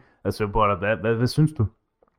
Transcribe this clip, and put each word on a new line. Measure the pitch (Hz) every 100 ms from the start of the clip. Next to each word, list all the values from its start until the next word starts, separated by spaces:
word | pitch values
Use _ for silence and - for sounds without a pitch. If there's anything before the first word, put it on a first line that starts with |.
| - _ 104
Altså, | - 104
Border, | 104 104 98
hvad, | 98 110
hvad, | 110 113
hvad | 123
synes | - 151
du? | - 101 - _ _ _